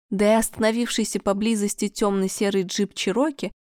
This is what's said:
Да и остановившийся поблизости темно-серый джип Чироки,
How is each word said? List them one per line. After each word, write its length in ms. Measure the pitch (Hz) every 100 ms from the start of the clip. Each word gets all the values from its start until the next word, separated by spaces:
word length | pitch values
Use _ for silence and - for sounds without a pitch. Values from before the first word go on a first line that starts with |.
| -
Да 240 | 196 208
и 60 | 220
остановившийся 840 | - - 220 226 233 - 214 202
поблизости 680 | 202 196 214 214 202 - 208
темно-серый 760 | - 208 196 190 - 202 196
джип 320 | 185 - 196
Чироки, 580 | - 196 214 302 285 - - _